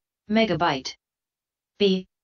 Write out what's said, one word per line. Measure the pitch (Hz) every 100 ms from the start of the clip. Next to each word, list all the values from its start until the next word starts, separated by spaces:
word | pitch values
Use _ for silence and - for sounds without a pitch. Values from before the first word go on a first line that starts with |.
| _ _ -
Megabyte, | 220 214 160 165 135 - - _ _ _ _ _ _ _ _
B. | 202 185 185 _